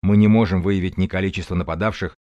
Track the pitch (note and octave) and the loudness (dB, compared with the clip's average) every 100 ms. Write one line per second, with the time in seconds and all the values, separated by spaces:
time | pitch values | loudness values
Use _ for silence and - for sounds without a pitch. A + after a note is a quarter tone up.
0 | F#2+ G#2 G#2 A2 A2 F#2 F2+ G2 F2+ - | 2 4 6 4 2 0 0 -2 -2 -2
1 | F#2 F#2 G2 F#2+ F2 F2+ E2+ E2 G#2+ G#2 | -2 -2 -2 -4 -6 -4 -4 -4 -4 -4
2 | F2 - | -10 -10